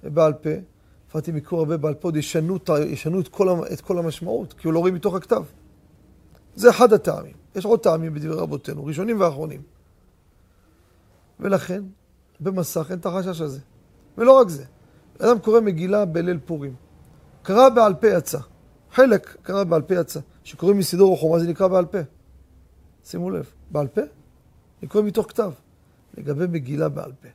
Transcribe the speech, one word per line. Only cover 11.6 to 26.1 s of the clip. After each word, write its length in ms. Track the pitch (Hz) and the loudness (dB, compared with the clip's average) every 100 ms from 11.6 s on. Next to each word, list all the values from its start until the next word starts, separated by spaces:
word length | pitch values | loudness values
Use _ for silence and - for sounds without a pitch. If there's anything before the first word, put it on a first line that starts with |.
| - 180 190 190 _ _ _ _ | -2 -10 -10 -20 _ _ _ _
במסך 460 | 165 190 170 - 151 | -6 -4 -4 -6 -6
אין 80 | 180 | -8
את 80 | 185 | -6
החשש 340 | 180 185 170 | -6 -6 -8
הזה. 200 | 156 135 - _ _ _ _ - | -10 -10 -18 _ _ _ _ -2
ולא 140 | 233 | 6
רק 160 | 269 226 | 6 6
זה, 160 | 151 131 _ _ _ _ - | 0 -14 _ _ _ _ -2
אדם 200 | 220 240 | 2 2
קורא 220 | 220 226 | 4 2
מגילה 440 | 214 165 180 202 | 2 -2 -2 0
בליל 340 | 202 165 170 175 | 0 -2 -4 -6
פורים. 300 | 131 165 139 123 _ _ - - _ _ | -6 -10 -10 -14 _ _ -20 -20 _ _
קרא 260 | - 196 262 | -2 6 8
בעל 260 | 240 220 | 8 4
פה 120 | 180 220 | 4 2
יצא. 320 | 185 143 - 131 _ _ _ _ | 2 -2 -10 -10 _ _ _ _
חלק 440 | - 262 202 - - | 4 6 6 0 -20
קרא 220 | - 190 | -8 -4
בעל 180 | 190 165 | 0 0
פה 120 | 143 | 0
יצא. 260 | 180 160 156 143 _ | -2 -2 -8 -14 _
שקוראים 340 | - - 170 202 | -20 -4 0 2
מסידור 340 | 180 175 196 | 0 4 4
או 40 | 180 | 4
חומה, 220 | 160 165 | 2 0
זה 100 | 170 | 0
נקרא 200 | 165 190 | 0 2
בעל 180 | 185 180 | 2 0
פה. 120 | 202 151 _ _ - _ _ _ _ _ _ | -4 -8 _ _ -20 _ _ _ _ _ _
שימו 260 | - 175 175 | -16 -10 -8
לב, 200 | 185 135 _ - | -8 -10 _ -8
בעל 180 | 151 143 | -6 -4
פה? 120 | - 294 _ _ _ _ _ _ _ | -4 -6 _ _ _ _ _ _ _
אני 60 | - | -4
קורא 160 | 208 | -2
מתוך 220 | 208 208 208 | -2 -2 -6
כתב. 240 | - 208 143 _ _ _ _ _ | -4 -6 -6 _ _ _ _ _